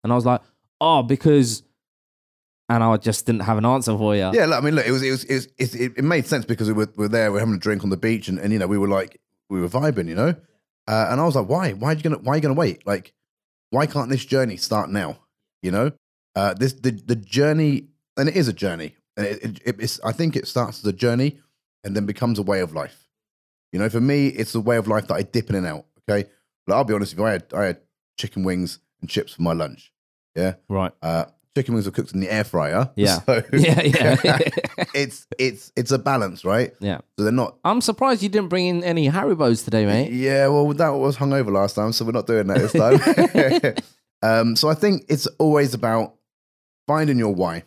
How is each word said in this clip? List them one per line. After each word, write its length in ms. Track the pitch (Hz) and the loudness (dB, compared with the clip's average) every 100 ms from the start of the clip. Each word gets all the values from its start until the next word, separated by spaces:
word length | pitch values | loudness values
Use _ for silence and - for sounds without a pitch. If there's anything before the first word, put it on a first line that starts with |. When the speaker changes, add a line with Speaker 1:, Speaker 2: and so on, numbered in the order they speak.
Speaker 1:
And 100 | 107 | 2
I 20 | 123 | 2
was 100 | 120 | 2
like, 160 | 123 _ _ _ _ | 0 _ _ _ _
"Oh, 220 | 160 160 | 2 2
because," 600 | 120 139 160 147 120 113 _ _ _ _ _ _ _ _ _ _ - | 2 2 6 6 4 -2 _ _ _ _ _ _ _ _ _ _ -2
and 140 | 117 | 2
I 120 | 113 110 | 4 2
just 280 | 113 107 - | 0 -2 -2
didn't 160 | 113 | -2
have 160 | 95 110 | 0 2
an 80 | 117 | 2
answer 320 | 131 117 104 | 2 0 0
for 180 | 107 104 | 2 2
you. 140 | 95 | 2
Speaker 2:
Yeah, 120 | 113 156 | 2 2
look, 160 | 135 | 2
I 0 | |
mean, 140 | 147 156 | 2 0
look, 100 | 117 | 0
it 40 | |
was, 120 | 131 | 0
it 80 | 131 | 0
was, 120 | 131 123 | -4 -2
it 80 | |
was, 120 | 135 131 - | -4 -4 -6
it, 180 | 123 117 | -6 -4
it, 160 | 127 120 | -6 -2
it 60 | |
made 220 | 143 170 - | 0 0 0
sense 200 | 143 113 | -4 -2
because 220 | 110 110 | -2 0
we 60 | |
were, 160 | 107 107 104 | 0 -2 -2
we're 120 | 104 | -2
there, 240 | 117 107 | 2 2
we're 80 | 101 | 0
having 160 | 113 98 | 0 -2
a 40 | |
drink 240 | 104 104 | -2 -2
on 60 | 98 | -2
the 80 | 92 | -2
beach, 300 | 113 113 92 | -2 -2 -4
and, 100 | 92 | -4
and, 140 | 101 | -2
you 60 | 107 | 0
know, 80 | 92 | 0
we 100 | 101 | 0
were 100 | 101 | 0
like, 320 | 98 92 - _ _ _ | 0 -2 -12 _ _ _
we 100 | 95 | -4
were 60 | 87 | -2
vibing, 380 | 120 151 113 85 | 0 0 -2 -4
you 80 | 85 | -2
know? 200 | 147 170 _ _ _ _ - | -2 -2 _ _ _ _ -4
Uh, 200 | 110 107 | 0 0
and 100 | 127 | 0
I 40 | 165 | 0
was 100 | 135 | 0
like, 120 | 95 | 0
"Why? 240 | 90 92 | -2 -2
Why 180 | 98 131 | -4 -4
are 40 | 156 | -2
you 80 | |
gonna, 140 | 160 147 | -2 -2
why 140 | 117 | -2
are 20 | 151 | 0
you 40 | |
gonna 120 | 147 | 0
wait? 320 | 139 135 82 98 | 0 0 -2 -4
Like, 280 | 98 - _ _ _ _ _ _ | -4 -6 _ _ _ _ _ _
why 140 | 123 151 | -2 0
can't 240 | 147 120 | -2 -2
this 160 | 135 - | -4 0
journey 320 | 135 123 90 | 0 0 -4
start 320 | - 107 82 | -2 -2 -2
now?" 280 | 98 82 - _ _ _ _ | -4 -6 -10 _ _ _ _
You 100 | 92 | -4
know? 200 | 95 139 - _ _ _ 95 | 0 -2 -4 _ _ _ -2
Uh, 180 | 98 92 | -2 0
this, 180 | 131 | -2
the, 160 | 135 127 | -2 -4
the 240 | 107 - 117 | -4 -4 -6
journey, 720 | 98 127 147 156 151 139 - _ _ - | -2 0 2 2 0 0 -6 _ _ -2
and 100 | 143 | 0
it 80 | 180 | 2
is 120 | 127 | 0
a 60 | |
journey, 420 | 90 98 82 78 _ _ - | -2 -4 -4 -10 _ _ -6
and 100 | 104 | -6
it, 160 | 107 | -6
it, 160 | 113 92 120 | -8 -6 -8
it, 100 | - | -4
it's, 200 | 120 - | -6 -6
I 80 | 110 | -6
think 240 | 113 165 139 | -2 -2 -2
it 120 | - | -4
starts 320 | 127 113 - | -4 -4 -4
as 60 | 104 | -6
a 60 | |
journey 460 | 90 123 120 143 - _ _ _ _ | 0 0 2 0 -4 _ _ _ _
and 120 | 101 101 | -8 -4
then 100 | 104 | -4
becomes 320 | 101 120 104 | -2 -2 -2
a 20 | |
way 200 | 98 98 | 0 -2
of 120 | 90 | -2
life. 340 | 78 69 _ _ _ _ _ _ _ _ | -6 -10 _ _ _ _ _ _ _ _
You 60 | 90 | -4
know, 80 | 107 | -2
for 140 | 113 | 0
me, 280 | 131 143 139 | 2 2 0
it's 260 | - 110 113 | -2 -4 -2
a 40 | |
way 180 | 110 117 | 0 0
of 100 | 104 | 0
life 180 | 107 101 | -2 -2
that 60 | |
I 80 | 110 | -4
dip 280 | 98 117 - | -2 -4 -2
in 40 | 98 | -4
and 120 | 87 | -4
out, 180 | 76 - _ - | -8 -16 _ -4
okay? 180 | 101 98 _ _ _ - | -4 -4 _ _ _ 0
Like, 100 | 104 | 0
I'll 60 | 123 | 2
be 80 | 107 | 0
honest 180 | 95 | -2
with 60 | 80 | -2
you, 60 | 110 | -2
I 40 | |
had, 200 | 95 - | -2 -4
I 100 | 90 98 | -2 -2
had 160 | 85 _ _ _ - | -4 _ _ _ -12
chicken 260 | 107 98 | -8 -4
wings 360 | 92 90 87 - _ _ | -2 -2 -4 -8 _ _
and 80 | 85 | -6
chips 240 | - - - | -6 -6 -4
for 80 | |
my 100 | 85 | -2
lunch, 400 | 82 76 64 _ _ _ _ _ 82 | -2 -4 -10 _ _ _ _ _ -4
yeah? 200 | 92 92 _ | -4 -4 _
Speaker 1:
Right. 220 | 98 92 _ | -4 -4 _
Speaker 2:
Uh, 220 | 82 82 - _ _ - | -4 -4 -4 _ _ -4
chicken 200 | 127 117 | -2 -2
wings 100 | 98 | -2
are 40 | |
cooked 220 | - - 95 | -6 -6 -6
in 40 | |
the 120 | 95 | -2
air 100 | 110 | -2
fryer. 460 | 104 87 73 90 131 - | -2 -2 0 0 -2 0
Speaker 1:
Yeah. 240 | 104 87 | 0 2
Speaker 2:
<laughs> 60 | - | 0
So 160 | 117 - | 0 2
Speaker 1:
<laughs> 60 | |
Yeah, 280 | 139 160 165 | 2 4 4
yeah. 340 | 147 131 - 131 | 4 4 4 4
Speaker 2:
<laughs> 720 | 175 135 - - - - 170 143 | 2 2 0 -2 -6 -8 -6 -4
it's, 320 | 139 - - - | -4 -8 -16 -4
it's, 340 | 131 101 - - | -4 -4 -8 -6
it's 160 | 120 | -2
a 80 | 135 | -2
balance, 440 | 139 135 98 - | 0 0 -2 -4
right? 300 | 92 107 123 _ | -2 0 0 _
Speaker 1:
Yeah. 220 | 101 85 - - | -6 -6 -8 -2
Speaker 2:
So 60 | 107 | 0
they're 60 | |
not 260 | 127 117 _ | 2 -2 _
Speaker 1:
I'm 160 | - 254 | -2 0
surprised 440 | - - 269 233 | 0 0 0 0
you 60 | 196 | 0
didn't 200 | 208 180 | -2 0
bring 160 | 185 180 | -2 0
in 180 | 175 | 0
any 240 | 175 170 151 | 0 2 2
Haribos 560 | 175 277 170 131 113 - | 2 0 2 2 2 0
today, 200 | 110 104 | 2 2
mate. 260 | 107 135 | 2 0
Speaker 2:
Yeah, 360 | 123 135 135 139 | -2 0 2 4
well, 260 | 147 147 | 4 2
that 160 | 143 160 | 2 0
was 280 | 139 135 127 | 2 0 0
hungover 340 | 139 139 110 | 0 0 2
last 240 | 98 101 - | 2 0 0
time, 160 | 107 | -2
so 120 | 113 113 | -2 -2
we're 60 | |
not 140 | 117 98 | -2 0
doing 220 | 113 95 | 0 2
that 100 | 98 | 0
this 160 | 107 | 2
time. 1000 | 98 110 135 - - - - 135 339 135 - - | 4 6 6 6 4 4 4 4 2 0 -4 -10
<laughs> 60 | _ _ _ | _ _ _
Speaker 1:
<laughs> 0 | |
Speaker 2:
Um, 320 | 110 113 117 113 | 2 4 2 2
so 140 | 156 | 0
I 40 | |
think 300 | 151 208 185 - | 2 2 0 0
it's 180 | 143 - - | -2 -2 0
always 360 | 151 147 143 | 4 4 2
about 420 | 117 113 113 110 _ _ _ _ _ _ _ - | 0 0 0 -2 _ _ _ _ _ _ _ -2
finding 300 | 151 151 127 | 0 2 2
your 140 | 110 92 | 2 0
why. 280 | 90 82 | -2 -2